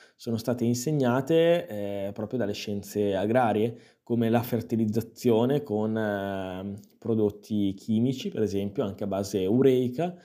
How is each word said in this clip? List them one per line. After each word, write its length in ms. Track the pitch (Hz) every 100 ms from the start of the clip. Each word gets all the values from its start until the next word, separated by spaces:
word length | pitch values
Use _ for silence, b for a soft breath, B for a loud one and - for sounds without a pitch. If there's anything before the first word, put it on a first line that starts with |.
| B B
sono 220 | 120 113
state 260 | 127 117
insegnate, 1040 | 117 120 156 151 123 127 135 165 165 170 -
eh, 440 | 104 101 101 98
proprio 240 | 101 107 127
dalle 160 | 101
scienze 600 | 101 - 101 95 104 101 95
agrarie, 600 | 104 123 113 104 117 117 B B
come 260 | - 117 113
la 140 | 117
fertilizzazione 1200 | 117 117 - 110 110 110 - - 123 110 123 143
con, 340 | - 104 110 110
eh, 760 | 107 101 98 98 92 92 98 104 - _
prodotti 760 | 113 110 104 - - 107 98
chimici, 560 | 95 - 110 127 135 202
per 140 | -
esempio, 400 | 104 98 101 117
anche 200 | 104 98
a 40 | 101
base 380 | 98 101 101 92
ureica. 720 | 123 135 127 123 127 175 180